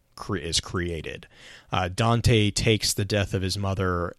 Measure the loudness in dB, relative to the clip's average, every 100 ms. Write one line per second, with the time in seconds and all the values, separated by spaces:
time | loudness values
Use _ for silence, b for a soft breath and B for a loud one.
0 | _ -14 -6 -4 -2 -4 -2 -4 -4 -6
1 | -8 -14 -16 B B B B -2 -2 0
2 | 2 4 6 6 4 2 2 2 0 -2
3 | 0 0 0 -2 -2 -2 -2 0 0 0
4 | -2